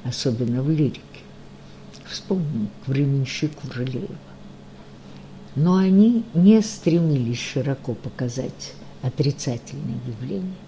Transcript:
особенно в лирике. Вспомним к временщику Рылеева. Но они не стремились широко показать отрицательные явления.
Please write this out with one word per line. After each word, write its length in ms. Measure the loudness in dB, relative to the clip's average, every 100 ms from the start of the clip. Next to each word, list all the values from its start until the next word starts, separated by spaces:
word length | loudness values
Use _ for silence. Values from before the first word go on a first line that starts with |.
особенно 580 | -6 -4 -2 0 0 0
в 80 | 2
лирике. 300 | 2 2 0 -16 -20 -20 -20 -20 -20 -20 -20 -20 -20 -14
Вспомним 600 | -14 -4 -2 0 -2 -4 -6
к 40 | -4
временщику 800 | 0 2 2 0 -2 -4 -4 -12
Рылеева. 440 | -6 -6 -4 -8 -12 -16 -20 -18 -18 -20 -20 -20 -20 -20 -18 -18 -18 -10 0
Но 220 | 4 4
они 480 | 6 8 8 6 0
не 280 | 6 8 8
стремились 800 | 4 0 2 4 4 2 0 -2
широко 540 | -4 -2 -2 -4 -4
показать 800 | -6 -6 -6 -6 -4 -6 -8 -14 -16 -18 -6
отрицательные 1000 | -6 0 0 0 -4 -6 -8 -10 -6 -6 -6
явления. 520 | -8 -6 -6 -6 -10